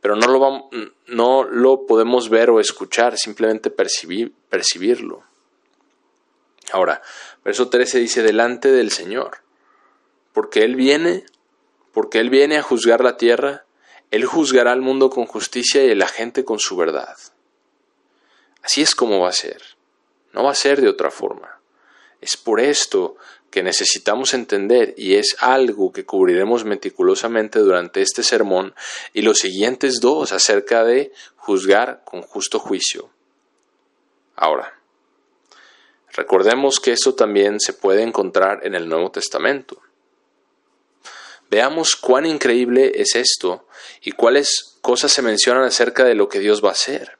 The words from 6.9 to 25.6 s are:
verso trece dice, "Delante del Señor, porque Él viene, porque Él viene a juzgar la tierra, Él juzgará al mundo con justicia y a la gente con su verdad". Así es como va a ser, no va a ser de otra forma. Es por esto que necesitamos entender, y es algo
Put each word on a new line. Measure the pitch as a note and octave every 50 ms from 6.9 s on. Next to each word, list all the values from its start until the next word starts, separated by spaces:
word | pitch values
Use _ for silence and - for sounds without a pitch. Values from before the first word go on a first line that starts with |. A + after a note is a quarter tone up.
| D2+ - - - - - - - - _ _
verso | G2+ G#2 G#2 B2 A#2+
trece | - B2 B2 B2 - B2+
dice, | A#2+ A2+ - B2+ A2+
"Delante | A2 G#2 A2 A#2 A#2+ B2 A#2+ - C#3
del | C3+ B2+ A#2 G#2+
Señor, | - - E2+ F2 G2+ B2 - - - - _ _ _ _ _ _ _ _ _ _ _ _ _ _ _ _ _ _ _
porque | - G#2 - - A2 G#2+
Él | A#2 B2+
viene, | C3 B2+ C3+ C#3+ D3+ E3 E3+ F3 F#3+ - _ _ _ _ _ _ _ _ _ _ _ _ _ _
porque | - G#2+ - - A2
Él | A#2 A#2+
viene | B2+ C3+ C#3+ D3 D#3 D3+
a | C#3+
juzgar | - C#3 A2+ G#2+ A#2 A#2 A#2 B2+
la | B2 A#2+
tierra, | - A#2 A#2 A#2 A#2 C3+ C#3 C#3 C#3 - _ _ _ _ _ _ - _ _
Él | - G#2+ A#2+
juzgará | B2+ - E3 D#3+ C#3+ C3+ B2+ A#2+ A#2+ B2
al | C3 C3
mundo | C3 C3+ C3+ C3+ C3
con | C3 B2 A#2+
justicia | - - A2 G#2 - - B2 A#2+ - - C#3+ C3+
y | B2+ A2
a |
la | G2+ F#2 F2+
gente | - - A2+ A#2+ - - B2+
con | - A#2 G#2
su | - - F#2+
verdad". | F2 E2+ D#2+ D#2 C#2 B1+ - - - - - _ _ _ _ _ _ _ _ _ _ _ _ _ _ _ _ _ _ _ _ _ _ _ _ _ _
Así | _ - - - D3+
es | D#3 -
como | - B2+ A#2 G#2 F#2+
va | F2+ F2+
a | F2+
ser, | - - - - - - - - _ _ _ _ _ _ _ _ _ _ _ _
no | - A#2
va | C#3
a | C#3
ser | C#3 - C#3 C#3+ C#3 C3
de | G#2+
otra | F#2+ - - D2
forma. | - - - - - - - - - _ _ _ _ _ _ _ _ _ _ _ _ _
Es | - - - -
por | _ - A2 G#2+
esto | A#2+ C#3+ C#3+ - - - - G2 F2+ E2+ - - - - - _ _ _
que | - G2 F#2
necesitamos | F#2 F2 - F#2+ - - G2+ - - G#2 A#2 C3 C3 -
entender, | B2+ A#2 - - G2+ G2 G2+ A#2+ B2 A#2 - -
y | - A2 F#2+ F#2+
es | G2+ G#2 - - -
algo | - B2 B2+ C3+